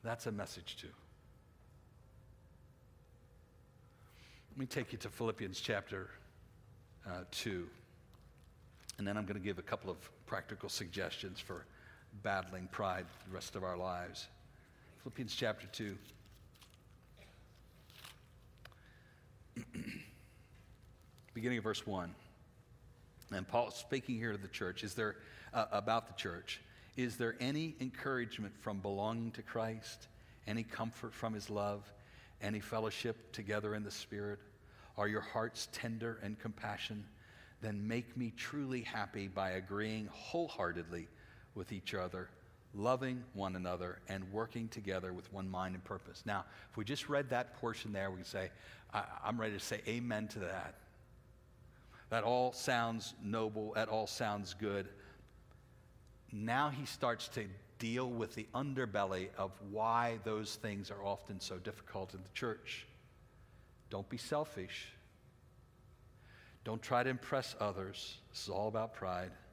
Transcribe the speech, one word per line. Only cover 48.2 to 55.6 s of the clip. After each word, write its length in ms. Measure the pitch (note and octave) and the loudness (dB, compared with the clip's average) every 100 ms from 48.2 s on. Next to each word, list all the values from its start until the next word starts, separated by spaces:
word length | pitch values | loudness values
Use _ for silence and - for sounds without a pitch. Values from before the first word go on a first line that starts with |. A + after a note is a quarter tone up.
say, 280 | F2+ G2 F#2+ - - - - | -4 -2 -2 -6 -16 -16 -2
"I, 120 | G#2+ - - | 0 0 -2
I'm 160 | - A#2 | 0 2
ready 140 | A2 | 2
to 100 | G2+ | 2
say 160 | - G#2 - | 0 0 2
amen 400 | A#2 A#2+ G#2+ G#2+ | 0 2 2 2
to 100 | G#2+ | -2
that." 360 | F2+ F#2 - - - - - - - - - - - - - - - | 0 0 -4 -8 -18 -20 -20 -20 -20 -20 -20 -20 -20 -20 -20 -18 2
That 120 | A2+ | 4
all 300 | G#2+ B2 B2 | 6 6 6
sounds 600 | B2 - B2 A#2 A2+ G#2+ - | 2 4 6 6 2 -2 -4
noble, 500 | G2+ A2+ A2 G#2+ G#2+ | 0 4 4 2 2
that 160 | G#2+ A2 | 2 4
all 180 | A2 G#2 | 4 2
sounds 480 | - A2+ G#2 G2 | 0 2 2 -2
good. 340 | F#2 G#2+ G2+ F#2+ - - - - - - - | 0 2 2 0 -8 -16 -18 -18 -20 -20 -20